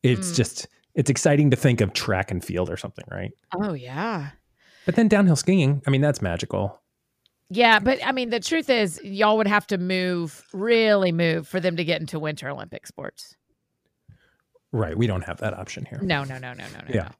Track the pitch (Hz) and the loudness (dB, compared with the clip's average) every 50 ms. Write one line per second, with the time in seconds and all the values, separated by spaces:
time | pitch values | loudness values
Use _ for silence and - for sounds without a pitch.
0 | - 131 127 107 95 180 170 147 113 - - - - - _ _ _ _ _ - | 4 2 2 2 -2 -4 0 0 0 0 -2 -12 -14 -14 _ _ _ _ _ -2
1 | 131 - 135 - - 170 147 143 151 143 127 117 - 139 120 113 110 95 - - | 0 0 0 2 2 4 4 6 6 4 4 4 4 2 4 4 2 0 0 -4
2 | - - 101 92 98 - - 90 - - 87 87 90 82 85 - - - - - | -4 -2 -2 -2 -2 -2 -4 -8 -6 -4 -2 -2 -2 -2 -4 -8 -10 -12 -14 -16
3 | - - 92 92 92 104 - _ _ _ - 180 208 208 170 139 123 123 127 147 | -16 -14 -12 -10 -10 -10 -12 _ _ _ -8 -6 -4 -4 -6 -8 -10 -12 -10 -8
4 | 190 233 220 175 139 143 - _ _ _ _ _ _ _ _ _ _ - 170 - | -6 -6 -6 -6 -8 -10 -14 _ _ _ _ _ _ _ _ _ _ -2 2 4
5 | 233 214 214 202 202 185 160 139 - - 190 190 147 131 143 139 - - 139 135 | 4 4 6 6 6 6 4 4 4 2 4 4 4 4 2 0 0 0 2 4
6 | 143 147 139 - - 92 87 87 - - - 98 98 98 - _ _ _ _ _ | 4 2 0 0 -2 -2 -2 -2 -4 -4 -2 -2 -2 -2 -4 _ _ _ _ _
7 | _ _ _ _ _ _ _ _ _ _ 185 208 240 226 220 208 196 247 269 - | _ _ _ _ _ _ _ _ _ _ 0 2 6 6 6 6 4 2 0 0
8 | - 254 262 262 247 233 220 233 - - 320 320 - - 262 233 214 185 156 - | -2 -4 -2 -2 -4 -2 -4 -4 -2 -2 -2 -2 2 2 2 2 2 0 -2 -8
9 | - 196 196 196 214 214 214 220 220 196 208 208 202 - 208 180 180 180 185 185 | -12 -12 -2 2 2 4 4 4 2 4 2 2 2 0 -2 -2 -2 -2 -2 0
10 | 185 180 180 175 170 156 - - _ _ - 190 196 233 233 226 226 214 208 202 | 0 0 -2 -2 -4 -6 -8 -14 _ _ -8 -6 0 2 4 4 6 6 4 4
11 | 190 180 170 165 175 165 160 165 156 - - 185 165 185 170 165 175 151 170 156 | 4 2 2 2 2 2 2 0 -4 -4 -6 -2 0 0 -2 0 -2 -2 -2 -2
12 | 156 147 - 160 151 151 151 143 - 135 143 127 104 - - - _ - - - | -4 -6 -6 -6 -6 -6 -6 -6 -8 -10 -10 -10 -12 -14 -14 -16 _ -16 -18 -12
13 | - - _ - - - _ _ _ _ _ _ _ _ _ _ _ _ _ _ | -12 -12 _ -14 -20 -20 _ _ _ _ _ _ _ _ _ _ _ _ _ _
14 | _ _ - _ _ _ _ _ _ _ _ _ _ _ - 117 107 80 78 98 | _ _ -20 _ _ _ _ _ _ _ _ _ _ _ -4 -2 -2 -2 0 -2
15 | 120 113 95 92 90 - 85 - - 107 - - 95 - - - - - - 143 | 0 0 0 -2 -4 -8 -10 -6 -6 -6 -6 -8 -12 -14 -12 -14 -12 -12 -10 -8
16 | 202 190 160 143 139 135 131 131 127 127 127 - - - - - - - 127 104 | -4 -4 -4 -4 -4 -8 -12 -14 -14 -16 -16 -16 -16 -16 -16 -18 -16 -6 -4 -4
17 | - - - | -4 -6 -12